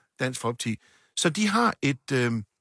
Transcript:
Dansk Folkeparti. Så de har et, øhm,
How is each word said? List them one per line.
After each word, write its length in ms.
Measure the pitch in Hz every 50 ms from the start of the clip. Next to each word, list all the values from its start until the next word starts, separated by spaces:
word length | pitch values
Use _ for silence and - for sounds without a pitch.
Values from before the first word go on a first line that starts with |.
| _ _ _ -
Dansk 200 | 135 127 127 -
Folkeparti. 380 | - 117 120 - - 117 110 - _ _ _ _ _ _ _
Så 140 | - - 175
de 180 | 151 208 214 208
har 280 | 196 233 240 220 - -
et, 300 | - - 139 - _ - 139
øhm, 320 | 127 123 120 117 113 101 - _ _